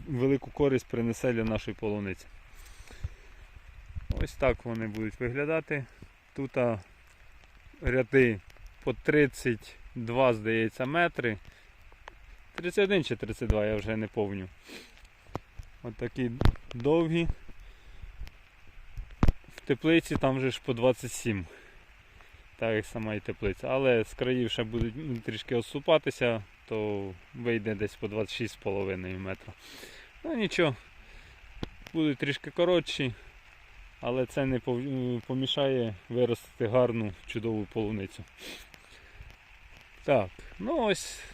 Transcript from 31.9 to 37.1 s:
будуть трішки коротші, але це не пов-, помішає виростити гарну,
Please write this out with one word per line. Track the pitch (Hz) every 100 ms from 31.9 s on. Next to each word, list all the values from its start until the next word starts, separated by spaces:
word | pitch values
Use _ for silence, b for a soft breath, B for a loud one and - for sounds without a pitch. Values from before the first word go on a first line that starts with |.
будуть | 160 156 135
трішки | 143 139 147
коротші, | - 175 175 - - 135 110 B B - - - - - -
але | 123 127 123
це | - 135
не | 127
пов-, | 131 123 139 131 123 120 -
помішає | 131 131 - 139 131 117 98 -
виростити | 120 120 117 - - 113
гарну, | 123 123 113 107